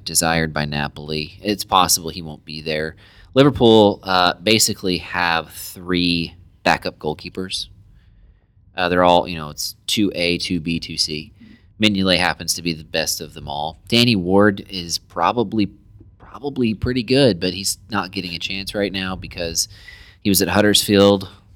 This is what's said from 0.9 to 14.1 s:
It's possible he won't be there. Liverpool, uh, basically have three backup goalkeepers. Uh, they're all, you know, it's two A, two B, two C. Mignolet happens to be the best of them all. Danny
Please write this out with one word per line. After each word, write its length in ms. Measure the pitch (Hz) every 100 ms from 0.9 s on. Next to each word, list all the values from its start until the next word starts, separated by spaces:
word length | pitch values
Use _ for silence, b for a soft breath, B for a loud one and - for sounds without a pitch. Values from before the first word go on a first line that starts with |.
| 76 76 78 78 92
It's 220 | 98 98
possible 460 | - 95 87 - 80
he 100 | 87
won't 240 | 80 73 78
be 160 | 76
there. 340 | 78 76 80 - b b b
Liverpool, 680 | 131 143 - 120 110 101 -
uh, 320 | 95 92 87 -
basically 640 | 92 110 - 101 95 87
have 520 | - 87 87 82 76
three 840 | - - 98 90 90 87 85 80 - - _
backup 360 | 90 82 92 -
goalkeepers. 680 | 78 78 87 95 92 - - - - - _ _ _ _ _ _ _ 92
Uh, 120 | 90
they're 140 | 90
all, 240 | 90 87 71
you 80 | 85
know, 140 | 76
it's 260 | 76 - - -
two 240 | 113 98
A, 240 | 82 87 87
two 220 | - 90
B, 200 | 80 82
two 180 | - 82
C. 360 | - 76 78 b b b b -
Mignolet 340 | 107 98 95 87
happens 360 | 87 80 85 -
to 60 |
be 120 | 85
the 100 | 80
best 360 | 78 82 76 -
of 120 | 78
them 140 | 78 71
all. 320 | 71 78 80 -
Danny 280 | 117 120